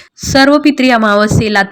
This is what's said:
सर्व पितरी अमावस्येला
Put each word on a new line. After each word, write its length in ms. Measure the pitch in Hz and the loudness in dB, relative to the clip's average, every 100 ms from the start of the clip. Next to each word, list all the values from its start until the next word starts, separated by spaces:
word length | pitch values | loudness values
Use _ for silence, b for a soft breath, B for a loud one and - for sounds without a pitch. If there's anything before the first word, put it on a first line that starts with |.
| B - | B -14
सर्व 340 | - 269 269 294 | -4 0 2 2
पितरी 320 | 294 285 254 | 0 0 0
अमावस्येला 720 | 233 220 202 214 - 220 208 190 | 0 0 0 0 0 -2 -2 -2